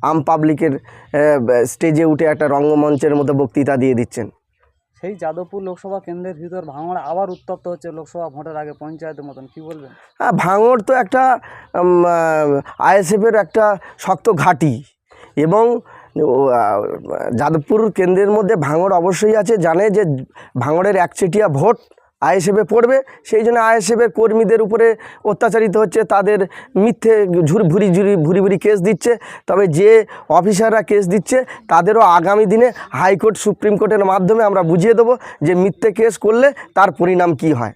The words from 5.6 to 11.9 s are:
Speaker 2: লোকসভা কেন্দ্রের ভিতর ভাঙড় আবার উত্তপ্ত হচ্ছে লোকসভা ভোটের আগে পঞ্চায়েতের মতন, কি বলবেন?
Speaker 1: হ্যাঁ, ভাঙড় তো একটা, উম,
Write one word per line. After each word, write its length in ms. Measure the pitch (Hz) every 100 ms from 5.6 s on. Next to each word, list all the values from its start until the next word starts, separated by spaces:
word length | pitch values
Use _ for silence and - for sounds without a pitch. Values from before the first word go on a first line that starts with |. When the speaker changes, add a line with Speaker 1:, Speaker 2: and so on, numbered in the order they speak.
Speaker 2:
লোকসভা 360 | 190 180 196 196
কেন্দ্রের 340 | 190 175 180
ভিতর 280 | 165 170 185 160
ভাঙড় 360 | 139 160 180
আবার 280 | 143 170 190
উত্তপ্ত 380 | 180 - 180 180
হচ্ছে 240 | 175 170
লোকসভা 380 | 160 147 175 165
ভোটের 280 | 139 156 156
আগে 140 | 151 147
পঞ্চায়েতের 460 | 151 156 160 151 143
মতন, 200 | 131 131
কি 160 | -
বলবেন? 280 | 156 160 135 - _ _
Speaker 1:
হ্যাঁ, 120 | 233
ভাঙড় 500 | 190 165 196 226 254
তো 120 | 196
একটা, 460 | 262 226 254 262 247 - - -
উম, 320 | - 180